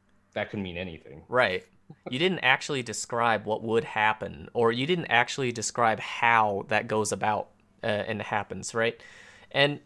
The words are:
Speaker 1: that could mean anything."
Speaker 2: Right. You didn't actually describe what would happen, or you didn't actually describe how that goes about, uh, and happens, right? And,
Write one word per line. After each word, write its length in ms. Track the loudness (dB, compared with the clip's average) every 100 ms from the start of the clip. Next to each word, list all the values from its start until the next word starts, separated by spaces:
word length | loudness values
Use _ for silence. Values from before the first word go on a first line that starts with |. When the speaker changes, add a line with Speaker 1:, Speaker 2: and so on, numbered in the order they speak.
| _ _ _
Speaker 1:
that 160 | -8 -6
could 100 | -6
mean 160 | -6 -6
anything." 480 | -10 -10 -16 -20 -4
Speaker 2:
Right. 360 | 0 2 0 -8 _ -20 -18 -8
You 120 | -2
didn't 180 | 0 2
actually 440 | 2 2 0 -6
describe 640 | -6 -8 -6 0 2 2 0
what 180 | -4
would 180 | 0 0
happen, 680 | 0 2 2 2 -4 -10 -8
or 160 | 0 2
you 160 | 2 0
didn't 200 | -2 2
actually 440 | 4 4 0 -4
describe 480 | -2 -4 2 2 2
how 680 | -4 0 4 6 4 0 0
that 180 | -2 0
goes 240 | -2 0
about, 380 | -2 0 -2 -4 _ _ _
uh, 40 | -4
and 360 | -2 -2 -4
happens, 520 | -2 -4 -4 -10 -6 -2
right? 240 | 0 -2 -12 -20 -20 -20 -6
And, 300 | 2 2 0